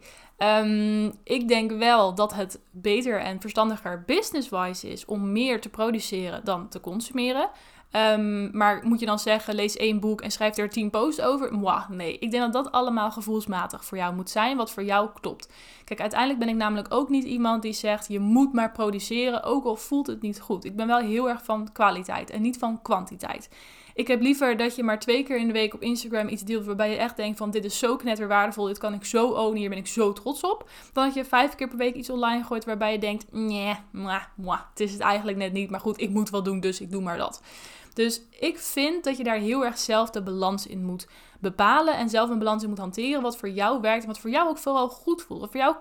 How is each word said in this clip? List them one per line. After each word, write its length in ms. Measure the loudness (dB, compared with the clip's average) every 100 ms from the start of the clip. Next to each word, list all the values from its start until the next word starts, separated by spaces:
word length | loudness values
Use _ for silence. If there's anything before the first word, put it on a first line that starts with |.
| -16 -20 -14 0
Ehm, 720 | 4 4 4 2 2 2 0 -4
ik 240 | -2 0 2
denk 240 | 2 2
wel 440 | 2 6 6 6 4
dat 180 | 0
het 260 | 0 -6 -8 _
beter 480 | -4 2 2 2 -2
en 220 | -2 -6
verstandiger 640 | -4 2 2 0 -6 -6 0
business-wise 840 | 0 0 -4 -2 -2 -2 -4 -10
is 160 | -10 -6
om 260 | -4 0
meer 300 | 0 2 0
te 80 | -4
produceren 760 | -2 0 0 -2 -4 -4 -6
dan 260 | -4 -4 -4
te 100 | -10
consumeren. 720 | -8 -8 -4 -2 0 0 -2 -4 -20 -20 -4
Ehm, 640 | 2 4 4 2 0 -2 2
maar 240 | 4 4
moet 160 | 2 2
je 60 | 2
dan 140 | 0
zeggen, 360 | 2 0 0 -2
"Lees 220 | 0 0
één 220 | 2 2
boek 220 | 0 -2
en 100 | -4
schrijf 260 | 0 0 0
er 120 | -2
tien 200 | -2 0
posts 320 | 0 0 2
over"? 320 | 0 0 0
Mwah, 360 | 0 0 0 -2
nee. 280 | -8 -6 -4
Ik 120 | -2
denk 120 | 0
dat 200 | 0 0
dat 80 | 0
allemaal 400 | 0 2 0 -2
gevoelsmatig 760 | -4 -2 -2 -2 -4 -4 -8 -10
voor 120 | -4
jou 180 | -4 -4
moet 140 | -4
zijn, 280 | 0 0 0
wat 140 | -4
voor 120 | -4
jou 260 | 0 2 2 -4
klopt. 280 | -10 -10 -16 -20 -20 -18
Kijk, 160 | -10 -4
uiteindelijk 400 | -2 2 2 2
ben 100 | 0
ik 60 | 2
namelijk 380 | 0 0 0
ook 160 | 0 2
niet 140 | 0
iemand 380 | 0 0 2 2
die 120 | -2
zegt, 340 | -2 -2 -2 -2
"Je 120 | -2
moet 340 | 4 6 6
maar 180 | 4 0
produceren, 720 | 0 -2 -2 -2 0 0 0
ook 220 | 0 0 0
al 100 | -4
voelt 320 | -2 0 0
het 140 | -4
niet 200 | -6 -6
goed." 240 | -4 -4 -4
Ik 100 | -4
ben 120 | 2
wel 120 | 2
heel 300 | 4 0 0
erg 140 | -2
van 280 | -4 -4 -4
kwaliteit 580 | 2 2 2 -4 -6 -4
en 120 | -2
niet 160 | -2 0
van 240 | -2 -2
kwantiteit. 680 | 0 -2 -2 -10 -8 -10 -12 -20 -20 -20 -12 -4
Ik 100 | 2
heb 140 | 4
liever 360 | 4 4 4 2
dat 180 | 0 0
je 80 |
maar 160 | 0 0
twee 240 | 2 2
keer 140 | 2 0
in 100 | 2
de 60 |
week 200 | 2 0
op 80 | -2
Instagram 460 | -2 -2 -2 -2 -2
iets 160 | -4
deelt 220 | -2 -4 -2
waarbij 240 | 0 0
je 60 | 0
echt 200 | -2 -2
denkt 220 | -4 -4
van, 140 | -2
"Dit 140 | -2 -2
is 140 | 0
zo 160 | 0 2
knetterwaardevol, 720 | 0 -2 2 4 2 0 -4
dit 120 | -2
kan 160 | -4
ik 120 | -6 0
zo 220 | 2 4
ownen, 320 | 4 2 0
hier 100 | -2
ben 80 | -4
ik 100 | -4
zo 260 | 2 2
trots 280 | 2 -4 -2
op." 280 | 0 -2 -6 -20 -6
Dan 120 | 0 2
dat 80 |
je 120 | 0 2
vijf 300 | 4 4 0
keer 120 | -6
per 100 | -2
week 180 | -2 -2
iets 140 | -6
online 340 | -2 0 0
gooit 220 | -2 -4 -4
waarbij 260 | -2 0
je 80 | 0
denkt, 260 | -2 -4 -6
"Nee, 440 | -6 -4 -2 -2 -4 -8
mwah, 320 | -10 -4 -4 -6 -10
mwah, 240 | -4 -4 -4
het 100 | -4
is 120 | -4
het 100 | 0
eigenlijk 360 | 0 2 0 -4
net 160 | -2
niet, 160 | -2 -4
maar 100 | -4
goed, 220 | -4 -2
ik 80 | 0
moet 200 | 0 0
wel 140 | 0
doen, 160 | 0 0
dus 220 | -2 -4
ik 100 | -6
doe 100 | -6
maar 160 | -4 -4
dat." 240 | -4 -6 -18 -20 -20 -20 -10
Dus 280 | 0 0 0 -8 -4
ik 180 | -2 -2
vind 460 | -4 0 0 0
dat 140 | -2 -2
je 60 |
daar 140 | 0 0
heel 280 | 0 0 0
erg 120 | -2
zelf 320 | 0 2 2
de 140 | -2
balans 440 | -4 0 0 0 -6
in 180 | -6 -6
moet 220 | -6 -12 -20 -20 -6
bepalen 580 | -4 4 6 6 4 2
en 120 | 2
zelf 200 | 2 2
een 100 | 2
balans 240 | 2 0
in 60 | -2
moet 80 | -6
hanteren 440 | -6 -4 -2 0
wat 160 | -2 -4
voor 120 | -6
jou 320 | 0 2 2
werkt 200 | 2 0
en 60 | -2
wat 120 | -8
voor 100 | 0
jou 200 | 2 2
ook 80 | 0
vooral 320 | 0 2 0
goed 320 | -2 -2 -2
voelt. 180 | -4 -10
Wat 120 | -6
voor 80 | 2
jou 160 | 2 2